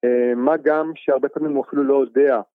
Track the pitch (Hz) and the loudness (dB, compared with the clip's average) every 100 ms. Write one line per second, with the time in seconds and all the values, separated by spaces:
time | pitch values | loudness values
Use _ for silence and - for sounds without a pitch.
0 | 123 123 123 120 131 160 143 151 160 160 | 0 0 0 0 0 0 0 0 -2 -6
1 | - 135 139 151 151 139 123 143 139 139 | -2 -2 -2 -4 -4 -4 -4 -2 0 2
2 | 131 131 143 120 98 | 2 2 2 2 -4